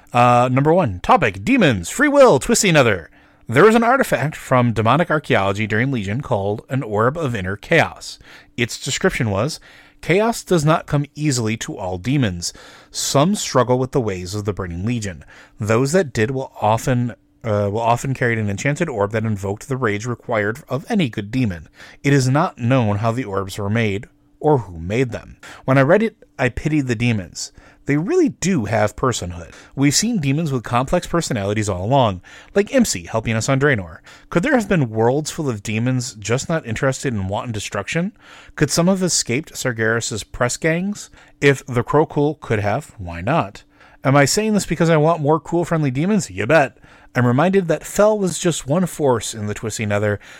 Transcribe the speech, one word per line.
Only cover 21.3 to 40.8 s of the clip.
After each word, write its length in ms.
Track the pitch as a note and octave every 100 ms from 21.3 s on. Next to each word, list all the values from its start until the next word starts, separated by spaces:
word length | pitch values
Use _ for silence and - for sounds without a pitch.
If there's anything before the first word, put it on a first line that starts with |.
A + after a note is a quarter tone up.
| B2 A#2+ E2+ D#2 - - -
It 100 | C#3+
is 160 | C#3 B2+
not 280 | C#3 F3+ -
known 400 | A#2 C3 A2 G2+
how 140 | A2+
the 140 | A2+ A#2
orbs 320 | G2 G2 G#2
were 120 | G2+
made 380 | A2+ A2 G2 - _ _ _
or 200 | D3+ C#3+
who 200 | G2 E2
made 320 | E2+ A2 C3
them. 260 | G2+ D#2+ - - - -
When 120 | C3+
I 40 |
read 220 | C3+ G3
it, 120 | A3 - _ -
I 80 | B2+
pitied 400 | - D#3+ D3+ C3
the 80 | A2+
demons." 560 | A#2+ A2 E2+ - - - - _ -
They 120 | C#3+
really 320 | F3+ F#4 D4
do 360 | - F3 F#3 G2+
have 300 | A2+ G#2+ -
personhood. 580 | C3 A2+ F2+ F2 E2+ - - -
We've 200 | C#3+ -
seen 240 | G#3+ A3+
demons 320 | C3+ C#3+ E3
with 120 | C3+
complex 440 | - A#2+ C3+ F3+ -
personalities 600 | E3+ - B2 G2 G#2+ G#2
all 160 | F2+
along, 380 | G2 C#3 A#2 F2+ - - -
like 160 | G3+ G#3
Imsi 380 | - - F#2 E2
helping 260 | A2+ A#2
us 160 | A2+ B2
on 100 | C3+
Draenor. 400 | C#3+ B2 F2 - - - -
Could 140 | F3
there 120 | A#3 C4
have 140 | G3+
been 220 | F#3+ B2
worlds 400 | A2 A2+ C#3 D3+
full 180 | - D3
of 140 | G#2+
demons 500 | A2 A2 A#2+ B2+ A#2+ A2
just 320 | G#2 A#2+ -
not 180 | D#3+ -
interested 480 | G#2+ C#3 C3 C#3+
in 140 | A2+ F#2+
wanton 240 | G2+ B2
destruction? 640 | G#2+ - - G2 E3 F#3 - - - - -
Could 140 | D3
some 180 | - F3
have 140 | G3
escaped 520 | F#3 - - B2 -
Sargeras's 720 | - C3 A2+ A2 A2+ - A2
press 340 | - - B2 -
gangs? 520 | E3 D#3+